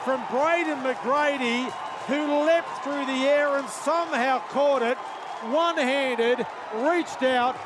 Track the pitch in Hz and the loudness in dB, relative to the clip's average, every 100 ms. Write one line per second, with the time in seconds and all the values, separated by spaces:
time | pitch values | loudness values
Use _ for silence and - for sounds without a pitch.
0 | 247 262 220 240 311 339 320 285 254 254 | -2 -2 -2 0 2 2 0 -2 -2 -2
1 | 220 285 294 277 240 240 262 - - - | 0 2 2 0 0 0 -2 -6 -8 -8
2 | - 285 302 294 302 330 330 262 269 285 | -2 -2 2 2 4 2 2 -6 -6 -4
3 | 269 262 269 294 294 277 269 - 277 330 | -2 0 2 4 2 0 -2 -4 0 0
4 | 339 277 262 254 - 240 285 269 233 254 | 0 0 2 0 0 2 4 4 2 -2
5 | - - - - 226 285 339 330 254 277 | -6 -10 -10 -10 -2 2 2 2 0 0
6 | 262 233 233 247 208 - - 220 277 349 | 0 2 2 2 -2 -6 -8 -2 2 2
7 | - - 254 254 247 262 | 0 -2 2 2 2 -2